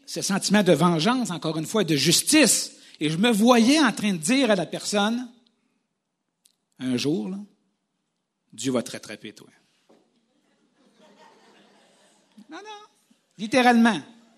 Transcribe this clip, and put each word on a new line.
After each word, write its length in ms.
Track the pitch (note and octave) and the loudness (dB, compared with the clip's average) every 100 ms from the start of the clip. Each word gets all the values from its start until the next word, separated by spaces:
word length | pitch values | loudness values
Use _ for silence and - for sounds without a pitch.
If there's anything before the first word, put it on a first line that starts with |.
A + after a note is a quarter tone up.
| - | -14
ce 160 | - | -8
sentiment 400 | D3 F#3+ - G#3 | -4 -4 0 2
de 100 | F3+ | 4
vengeance, 580 | D#3 F3 E3+ F3 B3+ G#3+ | 4 2 2 0 -2 -4
encore 280 | E3 E3 D#3+ | -6 -6 -6
une 80 | D3+ | -4
fois, 180 | A3 | -4
de 120 | E3+ D3+ | 0 0
justice. 800 | C#3 - - D#4 B3 - - - - - | 2 0 2 4 4 2 -4 -14 -20 -8
Et 80 | D3+ | -4
je 80 | D#3+ | 0
me 140 | A#3+ | 0
voyais 500 | G#3 A3+ B3 A3+ D#4 | 2 4 6 4 4
en 120 | B3+ | 2
train 200 | - G#3 | 0 -4
de 60 | F3+ | -4
dire 320 | D3+ C4 B3 | 0 0 2
à 60 | G3+ | 0
la 100 | D#3 | -2
personne, « 640 | F3 - G#3 G#3 A#3+ B3 _ _ _ _ _ _ _ _ _ _ _ _ _ _ - | -8 -4 -2 0 -2 -8 _ _ _ _ _ _ _ _ _ _ _ _ _ _ -10
Un 180 | C3 B2 | -4 -2
jour, 300 | C3+ F3+ G3+ | -2 -4 -6
là, 80 | G3 G#3 _ _ _ _ _ _ _ _ _ _ | -10 -14 _ _ _ _ _ _ _ _ _ _
Dieu 200 | A2+ B2+ | -10 -6
va 100 | B2 | -4
te 80 | A2+ | -6
rattraper, 420 | A2 - G#2 G#2+ | -12 -16 -18 -18
toi. » 160 | - - _ _ _ _ _ _ _ _ _ _ _ _ _ _ _ _ _ - _ _ _ _ _ _ _ _ _ _ - G#3 | -20 -20 _ _ _ _ _ _ _ _ _ _ _ _ _ _ _ _ _ -20 _ _ _ _ _ _ _ _ _ _ -20 -20
Non, 80 | D#4+ | -18
non, 280 | G#4 G#4 G#4+ _ _ _ _ - | -18 -18 -20 _ _ _ _ -12
littéralement. 640 | G#3+ B3+ B3 A#3 A3+ F3 - - _ | -2 2 4 4 4 0 -8 -20 _